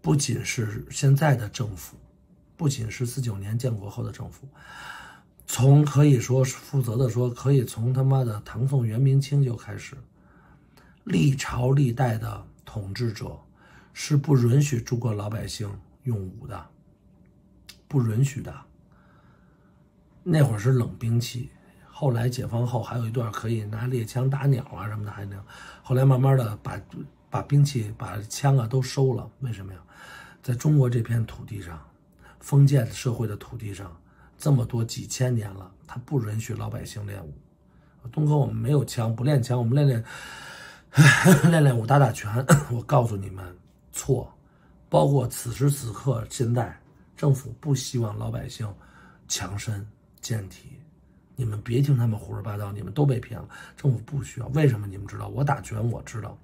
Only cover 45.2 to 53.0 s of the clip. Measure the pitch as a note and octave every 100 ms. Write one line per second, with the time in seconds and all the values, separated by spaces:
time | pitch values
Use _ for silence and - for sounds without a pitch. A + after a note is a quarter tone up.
45.2 | A2+ - A#2+ A2+ C#3+ C#3 A#2 G2 C3+ B2
46.2 | G#2+ - A#2+ A#2+ A2 - _ _ _ -
47.2 | D3 C3 A2+ - D3+ B2+ - B2 A2 G#2+
48.2 | A2+ A2 C3 - G#2+ F#2+ - - - _
49.2 | - - F#2 G2+ - G2+ G#2 _ _ _
50.2 | - A2 F#2+ - - - - _ _ _
51.2 | _ - A2+ G#2 - A#2+ C#3+ B2+ A#2 A2
52.2 | - G#2+ G#2 G2+ G2+ G2+ - G#2+